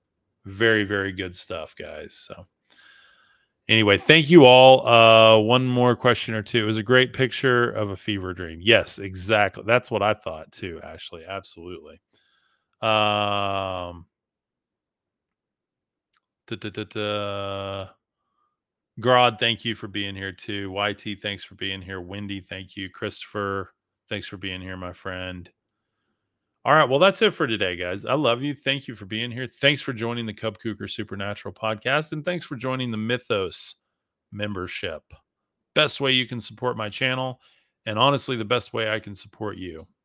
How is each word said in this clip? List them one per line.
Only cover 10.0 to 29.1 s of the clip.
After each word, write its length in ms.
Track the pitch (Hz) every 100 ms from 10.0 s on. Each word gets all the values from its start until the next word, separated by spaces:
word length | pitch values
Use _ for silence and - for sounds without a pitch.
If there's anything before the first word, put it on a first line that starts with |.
I 120 | 101
thought 360 | 104 - 80 80
too, 280 | - 98 80
Ashley. 420 | 82 80 - 87 82
Absolutely. 720 | 98 95 - 85 85 76 76 _ _ _ _ _ _ _ _
Um, 1300 | 110 107 107 104 104 101 101 98 95 92 90 87 90 _ _ _ _ _ _ _ _ _ _ _ _ _ _ _ _ _ _ _ _ _ _ _ -
da, 100 | 104
da, 120 | 107
da, 140 | 104
da. 1040 | 104 110 104 104 104 101 98 98 98 98 95 _ _ _ _ _ _ _ _ _ _ -
Grod, 380 | 113 123 123 110
thank 280 | 117 113 117
you 80 |
for 120 | 107 107
being 300 | 101 101 98
here 160 | 95
too. 380 | 90 - 104 98
Y 240 | 95 104
T, 200 | 101 107
thanks 300 | 101 104 98
for 100 | -
being 280 | 98 98 98
here. 180 | 92 95
Wendy, 400 | 87 101 101 98
thank 340 | 92 95 95
you. 140 | - 95
Christopher, 880 | - 107 - - 104 101 98 92 _ _ _ _
thanks 180 | 104 -
for 120 | 98
being 240 | 95 92
here, 160 | 92 92
my 160 | 90
friend. 560 | 90 98 92 92 90 82 _ _ _ _ _ _ _ _ _ _ _
All 100 | -
right, 140 | 151 139
well, 100 | 135
that's 240 | 185 185
it 100 | 214
for 140 | - 143
today, 300 | 107 95 87
guys. 280 | 90 98
I 100 | 113
love 280 | 135 135 120
you. 100 | 143
Thank 360 | 139 - 139 -
you 60 |
for 120 | 113
being 240 | 98